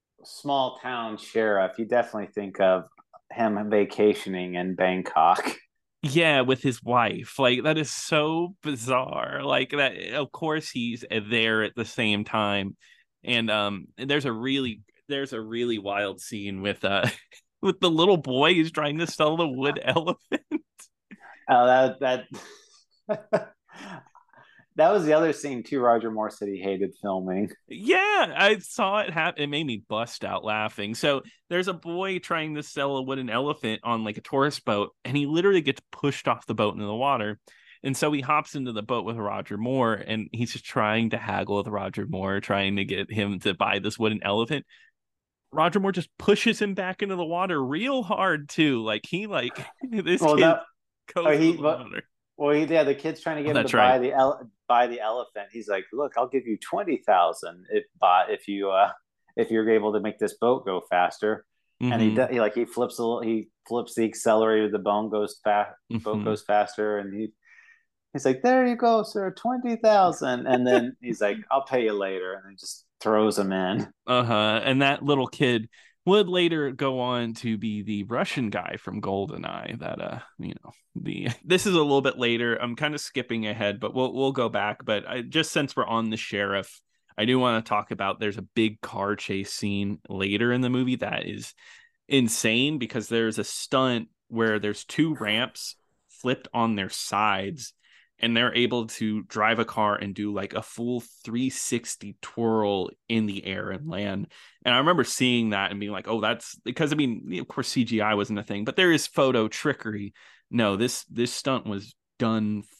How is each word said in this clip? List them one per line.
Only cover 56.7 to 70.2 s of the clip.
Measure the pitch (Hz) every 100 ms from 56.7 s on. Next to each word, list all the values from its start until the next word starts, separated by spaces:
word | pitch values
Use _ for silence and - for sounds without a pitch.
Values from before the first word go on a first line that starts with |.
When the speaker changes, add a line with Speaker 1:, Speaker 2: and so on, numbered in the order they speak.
| 185 190 127
Speaker 1:
thousand | - 92 85 82 87 87 92
if | 107 - -
buy, | 92 90 92
if | 101 -
you, | 101 98
uh, | 95 101 - _ _ _ -
if | 113
you're | 110 110
able | 110 107
to | 104
make | 104 -
this | 104 -
boat | 120 131 98
go | 90 -
faster." | 90 87 - 107 110 _ _ _ -
And | 123 117
he | 110
Speaker 2:
Mm-hmm. | 110
Speaker 1:
do-, | 127
he, | 127
like, | 104
he | 117 117
flips | 117 120 -
a |
little, | 117 117
he | 113 113 - _ -
flips | 117 - -
the |
accelerator, | 110 - 117 110 110 107 104
the | 101
bone | 98 104 110
goes | 107 104 -
fa-, | 107 104 101 - -
boat | 117 107 107
Speaker 2:
Mm-hmm. | 107
Speaker 1:
goes | 104
faster, | - 104 104 - 107 104
and | 98 104
he, | 110 _ _ - _ _ _ _ _
he's | 143 135
like, | 131
"There | 247 254 247
you | 240
go, | 233 226
sir, | 214 208 190 190
twenty | 233 254 247 226
thousand." | 226 208 180 147